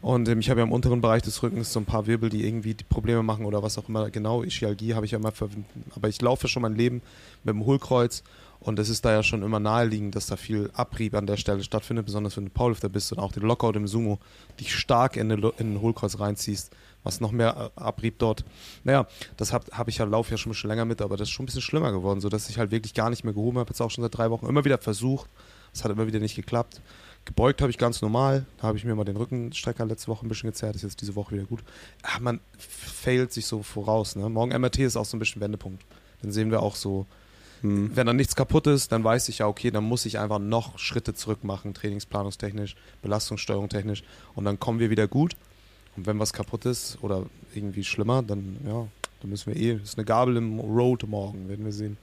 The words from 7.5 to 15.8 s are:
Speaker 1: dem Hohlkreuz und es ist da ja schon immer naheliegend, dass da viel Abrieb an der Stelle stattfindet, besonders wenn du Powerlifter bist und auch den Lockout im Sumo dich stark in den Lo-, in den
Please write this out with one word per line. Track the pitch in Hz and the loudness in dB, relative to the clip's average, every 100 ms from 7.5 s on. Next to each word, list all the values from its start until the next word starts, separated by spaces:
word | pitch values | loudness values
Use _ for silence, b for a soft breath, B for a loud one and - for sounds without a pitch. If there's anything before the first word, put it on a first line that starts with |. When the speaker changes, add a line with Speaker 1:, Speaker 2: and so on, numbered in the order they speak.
Speaker 1:
dem | 107 | 0
Hohlkreuz | 107 139 - 127 120 - - B B B | 4 2 4 4 4 0 -12 B B B
und | - 107 | -4 0
es | 107 | 0
ist | 113 120 | 2 4
da | |
ja | 107 | 4
schon | 107 113 | 4 0
immer | 101 107 | 0 0
naheliegend, | 104 113 117 107 104 | 4 4 4 2 -2
dass | 98 - | -4 -4
da | 98 | -6
viel | - 107 101 | -2 -2 -2
Abrieb | - 123 - 110 | -2 -4 0 0
an | 104 101 | 0 0
der | 101 | 0
Stelle | - 98 | 0 0
stattfindet, | 98 107 - 117 107 | 0 -4 -2 -4 -2
besonders | 104 104 101 | -2 -2 -4
wenn | |
du | 98 | -4
Powerlifter | - 123 110 104 | 2 2 2 -2
bist | 95 - | -2 -4
und | 170 | -2
auch | 196 | -2
den | - | 0
Lockout | 107 120 117 104 | 2 2 2 2
im | 104 | 0
Sumo | 110 113 104 B B B - | 0 0 -2 B B B -12
dich | - | -6
stark | - - 120 131 - | -4 2 4 4 2
in | 110 | 0
den | 107 | 2
Lo-, | 107 - | 2 0
in | 113 | -2
den | 104 | 0